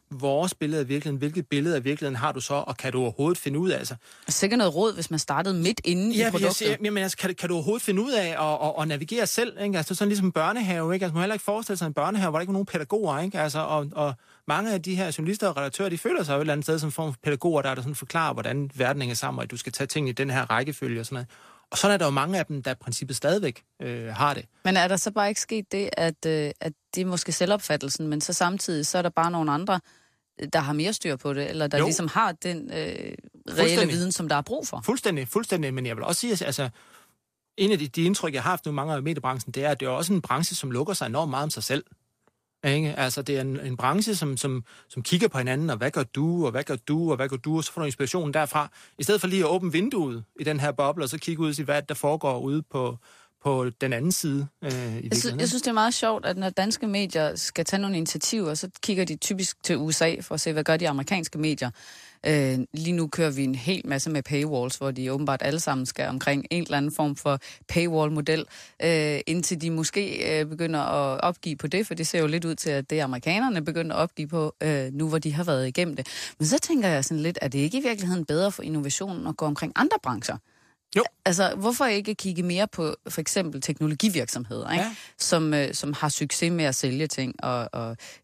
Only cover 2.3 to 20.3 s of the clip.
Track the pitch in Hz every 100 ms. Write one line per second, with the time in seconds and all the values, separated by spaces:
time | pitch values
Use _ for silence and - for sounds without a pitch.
2.3 | 131 123 143 - 135 131 123 123 104 143
3.3 | 180 - 139 185 - - 123 - - -
4.3 | - 196 240 202 156 220 196 165 156 -
5.3 | 143 185 185 170 226 - 175 202 226 226
6.3 | 185 175 196 214 214 208 208 190 - 190
7.3 | 180 175 175 147 220 - 190 240 247 175
8.3 | 165 156 151 151 156 156 147 151 226 214
9.3 | - 240 - 202 190 151 185 208 208 190
10.3 | 160 160 226 202 175 160 185 185 160 185
11.3 | 214 - 208 233 190 170 151 151 208 185
12.3 | 156 180 196 196 175 151 208 196 139 180
13.3 | 196 151 143 156 151 143 156 147 127 _
14.3 | _ - 151 214 196 170 185 185 156 160
15.3 | 208 202 139 139 - 196 170 240 359 160
16.3 | 139 156 147 147 160 156 139 160 131 -
17.3 | 143 175 156 135 131 127 143 131 170 160
18.3 | 120 113 131 143 135 123 139 123 120 139
19.3 | 127 120 120 - - 139 160 139 117 139